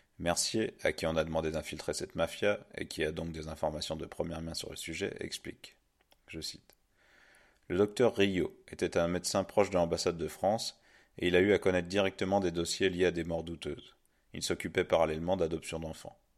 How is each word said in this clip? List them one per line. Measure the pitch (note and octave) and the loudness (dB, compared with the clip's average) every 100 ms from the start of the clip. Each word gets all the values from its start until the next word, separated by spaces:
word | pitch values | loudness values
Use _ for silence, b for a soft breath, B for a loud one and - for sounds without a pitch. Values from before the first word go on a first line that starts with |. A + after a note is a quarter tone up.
| b - | b -4
Mercier, | - - - A2+ - - | 0 0 0 0 -2 0
à | D#2+ | -2
qui | - E2 | 0 0
on | D#2+ | 0
a | |
demandé | D#2+ D#2+ D#2+ | 2 0 0
d'infiltrer | D#2 - D2+ - D#2 | -4 -6 -8 -6 -6
cette | D#2 | -6
mafia, | E2 E2 - G2+ G2+ - - | -2 -2 0 0 0 -6 -10
et | D2+ | -10
qui | - | -2
a | D#2 | -2
donc | E2 E2 | -2 -6
des | D#2+ D#2 | -8 -10
informations | D2+ D#2 D#2 - D#2+ | -4 -4 -4 -6 -6
de | C#2+ | -8
première | - E2 D#2+ | -6 -6 -4
main | E2 | -8
sur | E2 - | -8 -10
le | E2+ | -10
sujet, | - D#2+ G2 - | -10 -6 -6 -6
explique, | - - - - - _ _ _ _ _ _ | -8 -10 -12 -16 -20 _ _ _ _ _ _
je | D#2+ | -10
cite, « | D#2 - _ _ _ b b b b b b b _ | -10 -12 _ _ _ b b b b b b b _
Le | F2 | 2
docteur | G#2 G#2 A#2 G2 | 2 4 4 6
Rio | G2+ F#2 D#2 - - | 2 4 0 -4 -18
était | - F2+ F#2 | -4 0 2
un | E2+ | 2
médecin | F2+ - G2+ | 0 0 -2
proche | F#2 - F#2+ | 2 2 4
de | F#2 | 4
l'ambassade | E2+ E2+ F#2 E2 | 2 2 0 0
de | D#2 | -6
France, | - F#2+ A2+ - - b b b - | -2 0 0 -4 -12 b b b -4
et | F2+ | 4
il | F2 | 6
a | |
eu | G2 | 6
à | F#2 | 6
connaître | F#2+ F#2 F2 | 4 2 0
directement | G2 F#2+ - F#2 G2 | 0 0 0 0 2
des | F2+ | 2
dossiers | E2+ E2 - F#2+ | -2 -4 0 0
liés | F2 F2+ | 4 2
à | |
des | E2+ | 2
morts | E2 E2 | -4 -4
douteuses. | E2 E2 D2+ - - _ _ _ _ | -6 -8 -8 -10 -14 _ _ _ _
Il | - | -8
s'occupait | - - F2+ F#2 | -4 -2 0 0
parallèlement | F2 E2 D#2+ D#2 E2+ F#2+ | 2 4 4 2 0 0
d'adoption | E2 E2 - D#2+ | 0 -2 -6 -8
d'enfants. | D#2+ D#2 - - _ | -8 -10 -16 -20 _